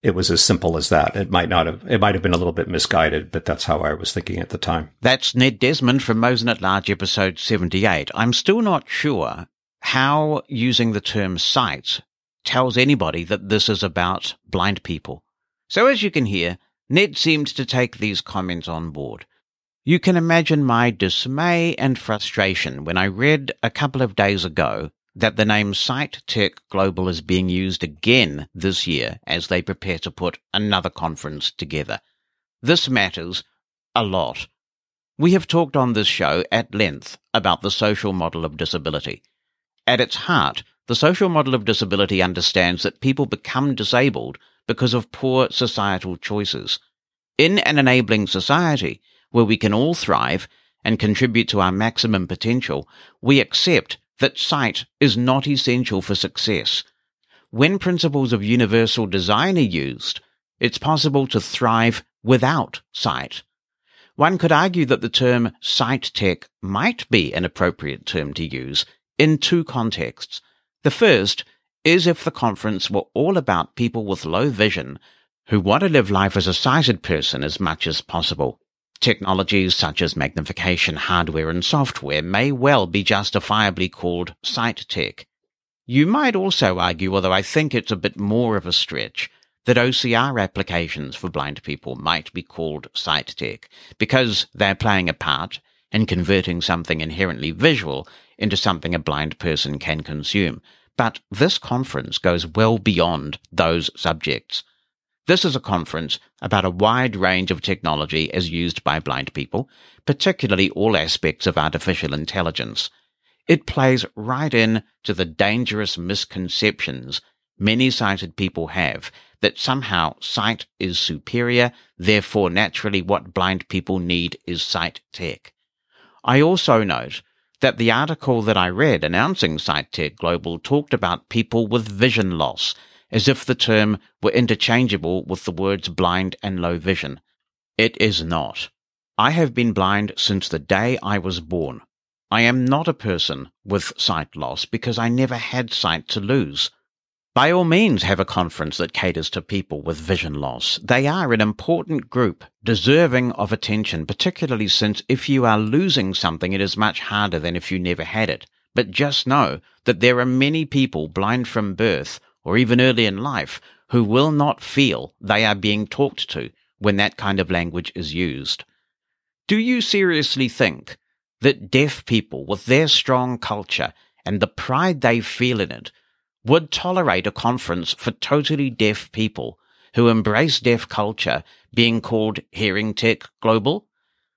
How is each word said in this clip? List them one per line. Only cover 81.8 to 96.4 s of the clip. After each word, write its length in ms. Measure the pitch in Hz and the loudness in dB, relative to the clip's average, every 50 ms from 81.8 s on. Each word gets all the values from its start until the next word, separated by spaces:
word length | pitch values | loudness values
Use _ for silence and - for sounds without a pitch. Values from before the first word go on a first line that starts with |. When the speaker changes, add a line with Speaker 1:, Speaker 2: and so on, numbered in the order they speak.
| 139 123 - - - 69 73 76 78 | 0 0 -4 -8 -6 -2 -2 -2 -2
Speaker 2:
may 280 | 87 95 101 120 143 | 0 0 0 0 0
well 360 | 139 123 123 139 143 123 95 | 0 2 2 4 4 4 2
be 160 | 85 85 104 98 | 2 0 -2 0
justifiably 840 | - 110 98 101 - - 104 - - 104 107 107 101 90 90 92 | 2 0 0 0 -2 -4 -4 -2 0 0 2 2 2 2 0 -4
called 460 | 90 - - - 87 87 87 90 85 - _ | -4 -4 -4 -4 -2 -2 -2 -4 -6 -10 _
sight 440 | - - - 131 117 117 - - - | -10 -6 -4 -2 -2 -2 -4 -6 -10
tech. 400 | _ - 92 69 50 - - - _ _ _ _ _ _ _ _ _ _ _ _ | _ -4 -4 -4 -4 -6 -14 -20 _ _ _ _ _ _ _ _ _ _ _ _
You 220 | - 123 135 151 | 0 2 2 4
might 280 | 175 220 302 302 254 214 | 4 4 2 2 2 0
also 440 | 190 190 196 180 - 139 98 92 90 | 0 0 0 0 2 2 2 2 2
argue, 340 | 87 90 92 78 92 92 95 | 0 0 0 0 -2 0 0
although 180 | 98 92 92 | 0 2 2
I 120 | 92 95 98 | 2 2 0
think 320 | - - 156 156 151 - | 0 0 0 0 0 -2
it's 160 | 117 - - | -4 -2 -2
a 40 | 110 | -6
bit 240 | 90 80 101 - - | -2 -2 -4 -4 -2
more 380 | 101 101 107 117 123 117 107 | -2 0 0 0 2 2 0
of 80 | 98 82 | -2 -2
a 80 | 87 87 | -2 -2
stretch, 560 | - - - - 65 55 52 _ - - - _ _ _ _ _ _ _ | -2 -2 -2 -4 -8 -8 -8 _ -10 -12 -12 _ _ _ _ _ _ _
that 120 | - 123 | 2 2
O 140 | 123 120 127 | 4 4 2
C 240 | 127 - - 123 117 | 0 0 0 2 2
R 240 | 113 123 139 135 117 | 2 2 2 0 -2
applications 760 | 98 95 _ 95 98 - 90 85 85 78 - 78 73 65 - | -2 -2 _ -6 -6 -2 -2 -4 -4 -4 -6 -8 -10 -10 -12
for 140 | - - 90 | -10 -10 -6
blind 320 | 78 78 69 73 73 - | -6 -4 -6 -6 -8 -12
people 340 | _ - 71 67 _ - 64 | _ -10 -10 -10 _ -12 -12
might 380 | 60 67 80 85 80 78 - _ | -4 -2 -2 -2 -2 -4 -8 _
be 80 | 87 | -12
called 460 | 82 _ - - 82 80 76 73 67 - _ | -12 _ -8 -6 -6 -4 -4 -6 -10 -10 _
sight 400 | - - 87 78 73 65 - - | -8 -2 -2 -2 -2 -2 -6 -10
tech 320 | - - 57 - - - _ _ - - - - _ | -8 -8 -8 -8 -10 -18 _ _ -20 -20 -20 -4 _
because 480 | 110 - - 131 127 117 104 - - _ _ | -2 2 4 2 4 2 0 -2 -4 _ _
they're 180 | - 104 98 98 | 0 0 0 0
playing 360 | - - 110 101 95 92 82 | 0 2 2 2 2 2 0
a 40 | 76 | -2
part 460 | _ - 80 71 65 85 - - - _ _ _ _ _ _ | _ -2 -2 -2 -2 -4 -8 -12 -16 _ _ _ _ _ _
in 160 | - 107 110 | 0 0 0
converting 520 | - - 87 87 78 98 95 | 2 0 -2 2 2 2 2